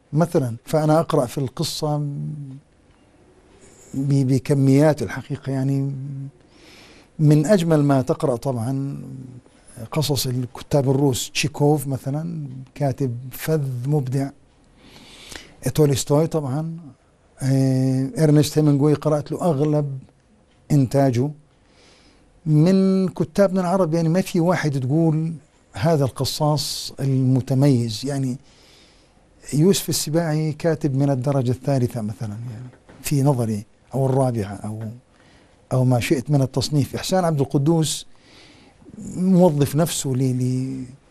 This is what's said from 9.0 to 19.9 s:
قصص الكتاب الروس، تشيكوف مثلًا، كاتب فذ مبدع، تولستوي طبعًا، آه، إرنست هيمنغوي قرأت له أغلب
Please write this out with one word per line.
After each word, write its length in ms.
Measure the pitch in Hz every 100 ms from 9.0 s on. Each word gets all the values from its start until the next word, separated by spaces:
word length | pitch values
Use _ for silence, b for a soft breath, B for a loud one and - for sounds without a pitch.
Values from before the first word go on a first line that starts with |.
| 135 135 127 123 - b b b 113
قصص 340 | - 147 135 131
الكتاب 640 | 127 120 - - 147 131
الروس، 400 | 131 143 117 -
تشيكوف 560 | - 143 - 147 151 135
مثلًا، 600 | 131 135 143 165 165 139 131 131
كاتب 420 | - 143 123 139 120 127
فذ 320 | - - 156 135 127 127
مبدع، 440 | 151 127 139 139 - _ _ _ _ B B B B B B B B -
تولستوي 520 | - 147 135 - 147 160
طبعًا، 500 | 165 143 139 160 165 151 117 _ _ _ -
آه، 680 | 131 135 135 131 131 131 135 -
إرنست 400 | 156 147 147 151
هيمنغوي 360 | 151 143 151
قرأت 380 | 139 151 147 -
له 100 | 156
أغلب 560 | 180 135 151 151 143